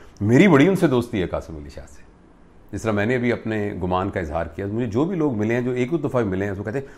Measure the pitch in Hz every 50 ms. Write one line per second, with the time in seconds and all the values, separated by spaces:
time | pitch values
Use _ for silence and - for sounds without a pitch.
0 | - - - - 101 101 117 135 185 208 160 135 139 185 196 180 180 156 127 123
1 | 117 - - 104 90 82 - 76 71 - 85 76 71 71 - - - - - -
2 | - - _ _ _ _ _ _ - - _ - - - - 98 98 110 104 101
3 | 101 110 127 127 120 120 113 101 - 113 110 107 104 104 98 90 87 90 92 90
4 | 95 101 98 101 90 80 73 82 85 82 - - 98 101 104 113 127 117 92 117
5 | 147 175 202 170 151 147 123 104 107 107 113 123 123 127 127 123 123 123 165 165
6 | 147 139 135 127 117 101 92 92 98 101 98 95 101 110 104 139 139 - -